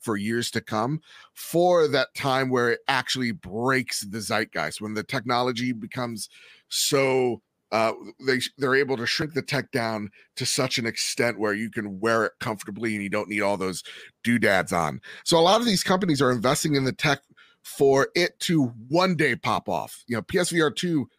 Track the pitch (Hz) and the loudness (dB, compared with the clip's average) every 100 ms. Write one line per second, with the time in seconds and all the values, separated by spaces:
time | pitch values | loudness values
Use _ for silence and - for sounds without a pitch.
0 | - 101 107 117 117 113 - 110 120 156 | -4 -2 -2 -2 -2 -4 -4 -2 -2 -4
1 | - - - - - 165 180 175 151 135 | -8 -20 -20 -16 -2 2 4 4 4 2
2 | 123 - 139 131 131 127 120 113 - 131 | 0 -2 0 2 2 2 2 0 0 0
3 | 127 131 120 92 90 107 123 131 123 - | 0 -2 -2 -4 -8 -4 0 0 -2 -6
4 | 101 110 95 110 113 90 78 - 107 107 | -8 -8 -2 -2 -2 -4 -6 -6 -6 -6
5 | - 135 117 123 123 117 127 113 110 127 | -4 -4 0 0 0 -2 -4 -4 -8 -8
6 | 120 110 - - - - _ - - 139 | -8 -8 -12 -16 -20 -20 _ -4 0 2
7 | 135 131 123 110 _ _ _ 107 113 110 | 4 4 2 0 _ _ _ 0 0 -2
8 | - - 131 127 - - 135 131 135 127 | -10 -6 -2 0 -2 -2 0 2 0 -2
9 | 117 - 151 139 - 139 110 127 113 110 | -2 -2 -2 -4 -4 -4 -2 -2 -2 -4
10 | 101 - _ - 123 - 131 - 117 - | -8 -14 _ -6 -2 0 0 -2 -2 -4
11 | - - 120 104 107 104 113 117 104 95 | -4 0 0 0 -2 -2 -4 -6 -8 -2
12 | 113 113 107 - 123 104 - 101 117 104 | 2 2 2 -2 -6 -6 -8 -6 -4 -2
13 | 101 104 90 104 101 101 95 85 - - | -2 -4 -2 -2 0 0 -2 -6 -10 -18
14 | - _ - 120 104 95 85 87 78 65 | -20 _ 0 2 4 4 2 0 0 -4
15 | - - - 170 175 220 240 180 - 185 | -12 -10 2 4 6 6 4 2 2 0
16 | 190 135 131 123 123 151 160 139 131 - | 2 2 2 2 2 2 2 0 0 0
17 | 156 139 _ _ - _ - - 139 135 | 0 0 _ _ -20 _ -12 2 4 6
18 | - 170 175 - - 160 127 117 120 165 | 4 2 0 -2 0 2 0 -2 -2 2
19 | 185 165 147 117 123 95 - 82 53 - | 2 2 0 0 0 0 0 -4 -4 -12
20 | - 117 - 185 175 170 151 - 180 156 | -6 -6 -2 -2 0 0 0 0 -2 -2
21 | 113 | -4